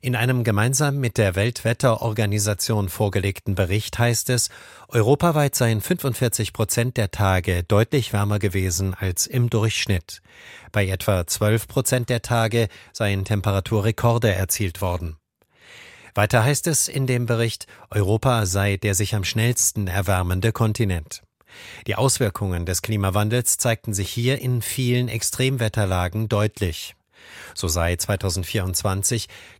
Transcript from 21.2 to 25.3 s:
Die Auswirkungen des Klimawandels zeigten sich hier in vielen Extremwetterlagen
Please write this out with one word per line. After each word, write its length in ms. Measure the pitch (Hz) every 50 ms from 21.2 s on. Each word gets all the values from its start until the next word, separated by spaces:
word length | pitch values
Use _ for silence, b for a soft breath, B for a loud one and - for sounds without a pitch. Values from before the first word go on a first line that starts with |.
| _ _ _ _ B B B B B B B B B
Die 80 | - 101
Auswirkungen 680 | 101 123 135 - - 123 101 - - 104 95 90 87 87
des 160 | 85 92 -
Klimawandels 720 | - - 110 104 98 95 90 104 107 107 117 123 120 - -
zeigten 380 | - - 123 113 - - - 101
sich 160 | 98 98 -
hier 320 | - 120 117 123 135 -
in 200 | - 127 127 120
vielen 460 | 110 - - - 131 120 123 123 123
Extremwetterlagen 1200 | 120 117 113 - -